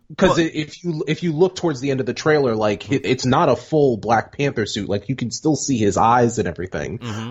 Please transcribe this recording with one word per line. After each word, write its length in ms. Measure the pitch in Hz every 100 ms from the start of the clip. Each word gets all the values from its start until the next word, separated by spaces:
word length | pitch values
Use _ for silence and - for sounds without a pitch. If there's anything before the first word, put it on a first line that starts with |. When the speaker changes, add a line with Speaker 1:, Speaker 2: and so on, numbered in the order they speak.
| _ 151
Speaker 1:
'cause 200 | 190 165
Speaker 2:
But 80 | 160
Speaker 1:
i-, 40 |
if 280 | 151 151 -
you, 220 | 175 156 147
if 160 | 151
you 100 | 175
look 240 | 151 185 -
towards 240 | 170 135
the 100 | 139
end 100 | 131
of 60 | 120
the 80 |
trailer, 400 | 120 156 151 131
like, 360 | 110 107 101 -
it, 140 | 139
it's 220 | 98 127 127
not 220 | 139 165
a 80 | 117
full 400 | - 156 139 113
Black 400 | 104 113 - -
Panther 280 | 143 127
suit. 240 | 101 110 95
Like, 200 | 98 -
you 80 | 131
can 140 | 120
still 260 | - 160 147
see 200 | - 123
his 200 | 101 90
eyes 420 | 110 123 117 113
and 80 | 90
everything. 500 | 82 90 82 69 101
Speaker 2:
Mm-hmm. 320 | 117 107 113